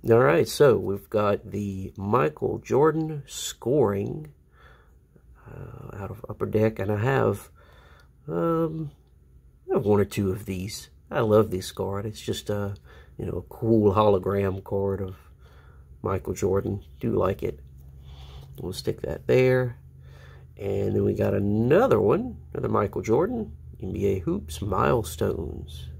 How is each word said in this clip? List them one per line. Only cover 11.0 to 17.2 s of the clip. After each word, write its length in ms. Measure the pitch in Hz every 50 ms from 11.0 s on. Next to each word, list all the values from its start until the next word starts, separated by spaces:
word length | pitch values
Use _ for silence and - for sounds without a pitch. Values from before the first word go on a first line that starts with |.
| _ -
I 80 | - 156
love 320 | 120 110 104 110 107 -
this 200 | 92 92 92 -
card. 340 | - - 98 95 98 101 104
It's 160 | 110 107 -
just 280 | - - 104 - - -
a, 260 | 104 104 101 101 101 - - - - - - - - -
you 80 | -
know, 80 | - -
a 80 | 87 - - -
cool 400 | - - 113 113 113 104 104 92
hologram 720 | 107 107 107 101 95 90 95 98 101 98 98 95 98 95
card 380 | - 104 98 98 98 98 95
of 160 | 98 92 92 - - - - - - - - - - - - - - - - -
Michael 320 | - 95 95 95 - - 95
Jordan. 520 | - - 90 92 98 98 104 98 101 - - - -
Do 120 | - 117
like 320 | 107 101